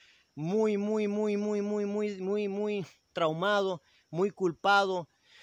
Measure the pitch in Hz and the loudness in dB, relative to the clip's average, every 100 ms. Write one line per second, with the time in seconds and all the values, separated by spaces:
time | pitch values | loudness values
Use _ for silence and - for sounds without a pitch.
0 | - _ _ - 156 214 220 202 208 220 | -20 _ _ -8 -2 2 2 2 0 0
1 | 208 208 214 202 208 208 202 208 202 208 | 0 0 0 0 0 -2 -2 -2 -2 -2
2 | 208 196 185 208 202 196 208 208 160 - | -2 -4 -2 -2 -2 -2 -2 -4 -6 -12
3 | _ - 165 160 190 208 190 180 - _ | _ -2 0 2 2 2 2 -4 -10 _
4 | _ 160 202 - 185 147 190 202 196 185 | _ -2 -2 0 -2 0 4 4 4 0
5 | 160 _ _ - | -6 _ _ -20